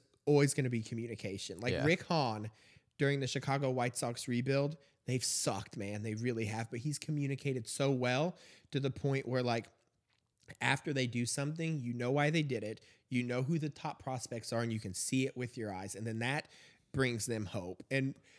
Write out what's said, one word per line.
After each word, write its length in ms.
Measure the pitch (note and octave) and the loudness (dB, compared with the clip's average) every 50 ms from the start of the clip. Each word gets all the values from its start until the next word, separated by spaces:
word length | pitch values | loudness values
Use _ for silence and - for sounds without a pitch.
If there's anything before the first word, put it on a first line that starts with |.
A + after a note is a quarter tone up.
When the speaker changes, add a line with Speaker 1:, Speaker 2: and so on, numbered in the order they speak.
| _ _ _ _ _ | _ _ _ _ _
Speaker 1:
always 280 | - D3 C#3+ C#3+ C3+ - | 6 6 8 8 6 4
gonna 160 | - C3+ B2+ | 2 0 0
be 120 | B2 A#2 A2 | 0 -2 -2
communication. 760 | - A#2 A2+ A#2 A#2 A2+ - - G2+ G2 G2 - - F#2+ E2+ | -4 -6 -6 -6 -6 -8 -8 -6 -6 -6 -6 -6 -8 -8 -4
Like, 100 | A2+ B2 - | -2 0 0
Speaker 2:
Yeah. 120 | D2 - | 2 4
Speaker 1:
Rick 180 | D#3 F3 - - | 4 2 2 2
Hahn 480 | - F3+ D#3+ C#3 A#2+ G#2+ G#2+ G#2+ A2+ - - - - - - _ _ _ - | 0 2 2 2 2 0 -2 -4 -8 -10 -14 -20 -20 -20 -20 _ _ _ 0
during 200 | C#3+ C#3 C#3+ C#3 | 2 2 2 2
the 60 | C3+ B2 | 0 -2
Chicago 440 | - C3+ - C#3+ C3+ C#3 C#3+ C3 | -2 -2 0 0 0 2 2 0
White 260 | B2+ B2+ A#2+ B2 A#2+ - | 0 0 0 0 0 -2
Sox 300 | - A#2+ A#2+ - - - | -2 -2 -2 -4 -2 0
rebuild, 500 | A#2+ A#2+ B2 C3 C3+ C#3 C#3+ C#3+ D#3 - - _ _ _ _ - | 0 0 2 2 2 2 2 0 -2 -6 -12 _ _ _ _ -2
they've 160 | B2 B2+ - | -2 0 0
sucked, 520 | - - - - D3 G#2+ F#2+ - - - | 0 0 0 0 0 0 -2 -4 -8 -8
man. 280 | A#2+ G2 G2+ G#2 G#2 G#2 | -8 -6 -6 -4 -4 -4
They 100 | A2+ A2 | -4 -2
really 320 | A2 A#2 B2 A#2+ A2+ A2+ | 0 0 0 0 0 -2
have. 240 | G2+ A2 A2 A2+ A2 | -2 -2 -4 -4 -4
But 120 | - A#2 | -6 -4
he's 180 | A#2 D3+ C#3+ - | -4 -4 -4 -4
communicated 680 | - - D3+ D3 C#3+ C3+ C#3 C3 - C#3+ C3 B2+ A2 - | -4 -4 -2 -2 -2 -2 -2 -2 -2 -2 -2 -4 -4 -6
so 220 | - - C#3 C#3 | -2 0 2 2
well 480 | C3+ B2+ B2 B2 B2+ C3+ D#3 F3+ F3 - - - - - - _ | 4 4 4 2 4 4 2 0 -2 -6 -14 -20 -20 -20 -10 _
to 100 | - C#3 | -4 -2
the 120 | C3+ C3+ | -2 -2
point 360 | - - - C#3 C3+ C3+ - A#2 | -2 -2 0 0 0 0 0 0
where, 140 | B2+ B2+ | 0 2
like, 240 | B2 A#2+ A#2 A#2 - - - _ _ _ _ _ _ _ _ _ _ _ _ _ _ - - - | 2 2 2 0 -2 -6 -12 _ _ _ _ _ _ _ _ _ _ _ _ _ _ -20 -6 0
after 300 | B2 B2+ C#3 C#3 - D#3+ C#3+ | 2 2 2 2 2 0 0
they 140 | C3+ C3 B2 | 2 2 2
do 180 | A2+ A#2+ A#2+ | 2 0 0
something, 540 | A#2 - C#3+ C#3 D3 D#3 E3 E3 D#3+ D#3+ D3 | 0 0 -2 -2 -2 -2 -2 -2 -2 0 -2
you 140 | A#2+ A#2+ A#2+ | -2 -2 -2
know 180 | A#2+ A#2+ B2 | 0 0 2
why 180 | C#3 D3 D3 D3+ | 4 4 4 4
they 140 | D#3 E3 D3+ | 4 4 2
did 200 | C#3 B2 A2 G#2 | 2 0 -2 -2
it. 180 | G#2+ A2 - - - - _ _ - | -4 -6 -8 -12 -20 -20 _ _ -2
You 140 | C3 B2 B2 | 0 0 2
know 180 | B2 B2 B2+ | 2 0 0
who 160 | C3 C3+ E3+ D#3+ | 2 2 0 0
the 120 | D3+ D3+ | 0 -2
top 340 | - - - D#3 - - - | -6 -6 -8 -8 -8 -6 -6
prospects 480 | C3+ C3 A#2+ - - B2 A#2 - - A#2+ | -6 -4 -4 -4 -6 -8 -8 -6 -2 0
are, 80 | A2+ | 0
and 100 | A#2 A#2 | 0 0
you 80 | A2+ A2 | 0 -2
can 120 | - G2 F2+ | -4 -4 -6
see 320 | - - - C3 C3 C3 | -6 -2 0 2 2 2
it 100 | C3 - B2 | 2 0 -4
with 200 | B2 A#2 - B2 | -6 -6 -6 -6
your 160 | A2 G#2 F#2+ | -6 -4 -4
eyes. 220 | F#2 G2 G2 - | -4 -6 -6 -6
And 100 | G2 A2 | -6 -4
then 140 | A2+ A2 A2+ | -4 -2 0
that 300 | A#2 B2+ C#3 D3+ - - - - - - - _ _ _ | 0 0 0 -2 -4 -6 -12 -20 -20 -20 -20 _ _ _
brings 340 | - C3 C3 B2+ A#2 A2+ G#2+ | 0 2 2 2 2 0 -2
them 200 | B2+ A#2 A2 G#2 | -2 -2 -2 -2
hope. 380 | F2+ - G#2 F2+ F2+ F#2 - - - | -4 -4 -6 -6 -6 -8 -10 -6 -2
And 260 | C3+ C3+ C3+ C3+ D3 - - - - | 0 2 2 0 -2 -6 -12 -20 -20